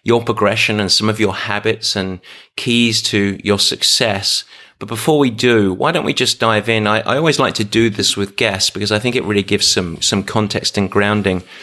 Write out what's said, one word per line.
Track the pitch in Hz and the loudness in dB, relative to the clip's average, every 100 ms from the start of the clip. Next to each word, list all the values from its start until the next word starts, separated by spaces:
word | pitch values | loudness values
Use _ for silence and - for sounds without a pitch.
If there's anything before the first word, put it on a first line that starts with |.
your | 107 117 | 0 2
progression | 113 104 101 110 - 107 | 2 0 0 2 0 0
and | 98 | 0
some | - 107 | 0 0
of | 107 | 0
your | 104 | -2
habits | 95 - 104 113 107 - 104 | -2 -4 -4 -2 -2 -4 -4
and | 95 90 - - - - | -4 -8 -12 -20 -16 -8
keys | 127 120 117 110 | -2 2 2 0
to | - 107 101 95 | -2 0 0 -2
your | 98 101 | -2 0
success. | - - - - 117 98 - - - - - _ | 0 0 0 2 0 0 -2 -4 -6 -18 -20 _
But | 107 | -10
before | 113 - 151 | -4 2 4
we | 135 | 2
do, | 113 123 117 98 | 2 4 4 4
why | 90 151 | 2 0
don't | 165 - | 0 -2
we | |
just | - 123 - | 0 -2 0
dive | 113 107 104 | 2 2 2
in? | 113 104 | 0 2
I, | 107 | 0
I | - 127 | 0 0
always | 160 147 | 2 2
like | 127 - | 0 0
to | |
do | 107 113 117 | 0 2 2
this | 104 98 - | 2 -2 -2
with | 98 - | -4 0
guests | 117 95 - | -2 0 -4
because | 104 104 | -2 -2
I | 107 | 0
think | 123 | 0
it | 120 | -2
really | 80 101 | 0 0
gives | 95 104 - | 0 0 2
some, | - 90 80 | 0 -2 -4
some | - 101 | -2 -2
context | 98 113 104 - - - | 0 -2 0 -2 -2 -2
and | 95 | 0
grounding. | 104 101 104 98 90 - - | 0 2 2 0 -2 -4 -16